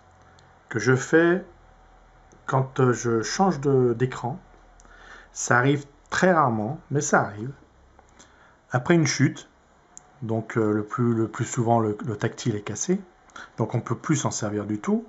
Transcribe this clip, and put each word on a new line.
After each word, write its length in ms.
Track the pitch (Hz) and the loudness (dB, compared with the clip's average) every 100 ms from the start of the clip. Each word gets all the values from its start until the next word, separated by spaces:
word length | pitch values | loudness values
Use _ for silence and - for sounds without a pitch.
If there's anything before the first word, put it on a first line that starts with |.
| _ _ - - - _ _ | _ _ -20 -20 -20 _ _
que 100 | 110 | -4
je 160 | 110 | 2
fais 480 | 127 - 160 170 180 190 - - - - - _ _ - - | 2 4 4 4 2 -4 -18 -20 -20 -20 -20 _ _ -20 -20
quand, 340 | - 131 131 - | -2 0 0 2
euh, 140 | 127 | 2
je 300 | 113 120 113 | 2 0 -2
change 360 | 107 - 196 147 | -2 0 0 2
de, 340 | 143 135 123 | 2 2 2
d'écran. 440 | 113 127 - 120 165 - - - - - - - - - | 2 -2 -4 -10 -10 -16 -20 -20 -20 -20 -20 -20 -20 -20
Ça 240 | - - 120 | -12 2 4
arrive 300 | 131 143 - - _ | 4 0 -4 -20 _
très 200 | - 185 | 2 4
rarement, 480 | 170 139 113 107 160 - | 6 4 2 -2 -6 -4
mais 100 | 139 | -4
ça 220 | 147 185 | 0 0
arrive. 300 | 107 101 117 - - _ _ - _ _ - _ - _ _ | 0 -6 -12 -12 -20 _ _ -20 _ _ -20 _ -20 _ _
Après 240 | 131 135 | -4 4
une 120 | 175 151 | 4 4
chute, 420 | - 143 - - _ _ _ _ - - - | 2 0 0 -14 _ _ _ _ -20 -20 -14
donc, 380 | 113 110 110 120 | -6 -4 -2 0
euh, 120 | 107 | 2
le 140 | 107 | 2
plus, 300 | 104 - 120 | -2 -2 0
le 120 | 117 110 | 2 -2
plus 200 | - 113 | -4 -6
souvent 340 | - 113 117 | -2 2 2
le, 160 | 110 104 | 2 -4
le 120 | 139 101 | -6 -4
tactile 360 | 113 - 123 | -4 -4 -4
est 60 | 104 | -4
cassé, 400 | 104 104 - 190 - _ _ - - - | -6 -10 -2 -2 -4 _ _ -20 -20 -4
donc 180 | - | -2
on 60 | 120 | -2
peut 160 | - 117 | -4 -6
plus 200 | - 151 | -2 -2
s'en 140 | 117 | -2
servir 360 | - 107 104 98 | -4 -4 -4 -4
du 120 | 107 | -6
tout, 280 | - 214 | -2 -2